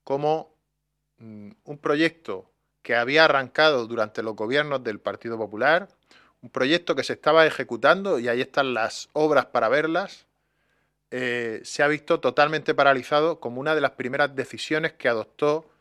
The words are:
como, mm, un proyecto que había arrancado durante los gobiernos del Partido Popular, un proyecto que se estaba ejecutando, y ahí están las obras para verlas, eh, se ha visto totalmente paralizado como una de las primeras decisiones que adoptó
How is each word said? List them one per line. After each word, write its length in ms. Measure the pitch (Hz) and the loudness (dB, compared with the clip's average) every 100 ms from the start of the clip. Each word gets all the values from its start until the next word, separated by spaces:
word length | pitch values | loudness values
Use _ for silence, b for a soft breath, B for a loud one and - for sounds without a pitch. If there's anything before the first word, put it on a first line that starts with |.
como, 520 | - 139 151 156 - _ _ _ _ _ _ _ | -6 -4 -2 -2 -4 _ _ _ _ _ _ _
mm, 320 | 113 107 104 - - | -20 -18 -18 -20 -16
un 120 | 147 | -6
proyecto 720 | 160 147 165 165 - 95 - _ _ _ | 0 2 0 -2 -10 -12 -12 _ _ _
que 140 | - 117 | -2 0
había 300 | 120 147 160 | 2 4 4
arrancado 600 | 139 127 - 156 135 113 | 4 -2 2 2 2 -2
durante 380 | 117 107 - | -4 -4 -4
los 120 | 110 107 | -8 -6
gobiernos 480 | 110 139 151 135 | -2 -2 -2 -4
del 160 | 120 104 | -6 -8
Partido 380 | - 98 117 113 | -8 -8 -8 -8
Popular, 500 | 104 104 131 170 196 _ b b b b | -8 -2 2 2 -2 _ b b b b
un 80 | 127 | -12
proyecto 460 | 131 131 170 - 139 | -4 0 0 0 -4
que 80 | |
se 100 | 120 | -4
estaba 320 | 117 - 160 160 | -2 4 6 6
ejecutando, 720 | - 123 117 143 180 196 147 | 2 -6 0 2 2 2 -2
y 100 | 120 | 0
ahí 140 | 123 | -2
están 320 | 131 - 135 | -2 -2 -2
las 360 | 117 110 - - | -2 -4 -6 -8
obras 320 | 151 156 147 - | -2 2 2 2
para 240 | 123 110 | 0 2
verlas, 560 | 139 156 165 196 - _ _ _ _ _ _ _ _ _ | 2 0 -2 -4 -10 _ _ _ _ _ _ _ _ _
eh, 500 | 127 127 120 117 110 | -6 -4 -4 -6 -8
se 200 | - - | -8 0
ha 40 | 147 | 0
visto 320 | 151 - 165 | 0 0 0
totalmente 520 | 131 120 147 156 - | 0 2 2 0 -2
paralizado 640 | 147 139 135 123 147 160 160 | 2 4 4 2 0 0 -2
como 220 | 120 120 | -8 -6
una 140 | 147 156 | -2 0
de 60 | |
las 100 | 135 | 0
primeras 440 | - 123 139 143 135 | -2 -6 -2 -2 -2
decisiones 580 | 123 110 - 156 160 | -8 -10 -6 -4 -4
que 160 | - 127 | -2 -2
adoptó 600 | 117 107 - 147 151 - _ | -2 -4 -2 0 0 -6 _